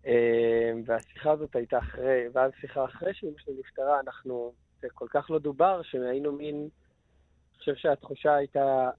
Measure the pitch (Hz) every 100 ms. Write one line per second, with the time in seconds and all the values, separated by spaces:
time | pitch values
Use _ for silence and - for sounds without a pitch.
0 | 135 120 117 117 117 117 117 113 113 113
1 | - - 151 151 151 127 117 123 - -
2 | 127 127 120 127 131 - - 143 131 -
3 | 175 196 170 151 - 131 - - 135 143
4 | 131 - 131 123 120 123 _ _ 127 -
5 | 120 143 143 156 147 139 180 185 160 127
6 | 123 131 147 143 151 147 151 _ _ _
7 | _ _ _ _ _ _ - 139 160 139
8 | - 135 151 147 143 143 139 131 127